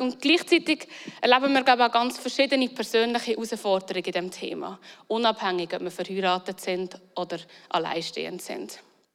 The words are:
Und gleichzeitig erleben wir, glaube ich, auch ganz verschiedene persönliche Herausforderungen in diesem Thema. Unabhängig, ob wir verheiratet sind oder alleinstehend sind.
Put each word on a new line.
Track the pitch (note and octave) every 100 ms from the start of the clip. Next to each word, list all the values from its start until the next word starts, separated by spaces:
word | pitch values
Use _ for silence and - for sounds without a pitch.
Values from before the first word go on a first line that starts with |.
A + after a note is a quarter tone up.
Und | B3+ B3
gleichzeitig | C#4 E4+ - E4+ E4 D#4 - - - -
erleben | A#3 B3+ C#4
wir, | C#4
glaube | C4 B3
ich, | A#3+
auch |
ganz | A#3 B3 B3
verschiedene | C4 - C4+ C4+ B3
persönliche | - A3 A3+ A#3 A#3+ A#3
Herausforderungen | A3 A3+ A3 G#3 F#3+ F#3+ F#3
in | F3
diesem | F3+ F3+
Thema. | - - D#3+ D#3 F#3+ - - -
Unabhängig, | A3 A#3 A3 G3+ F3+ E3+
ob | F3
wir | F3
verheiratet | E3+ F3+ F#3+ F#3 F3+ F#3 F#3+
sind | - F3+ F#3 - _ -
oder | F3 E3+ - - -
alleinstehend | F3 E3 E3 E3 - D#3+ F3+
sind. | - - G#3 - - _ _